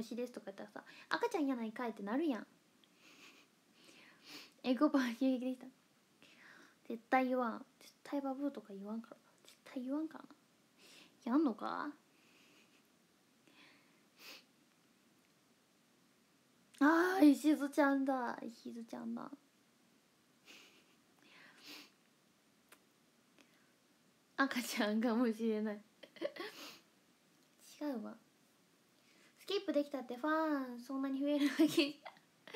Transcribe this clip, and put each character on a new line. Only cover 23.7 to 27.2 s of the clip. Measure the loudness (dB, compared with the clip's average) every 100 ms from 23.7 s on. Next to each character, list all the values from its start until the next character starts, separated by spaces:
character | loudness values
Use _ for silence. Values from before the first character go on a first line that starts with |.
| _ _ _ _ _ _ -2
赤 | 0 0
ち | -4 -2
ゃ | 0
ん | 2
か | 2 2
も | 2
し | 2 0
れ | 0
な | -2
い。 | -6
<laughs> | -12 -20 -20 -8 -8 -8 -12 -12 -18 -18 _ _ _ _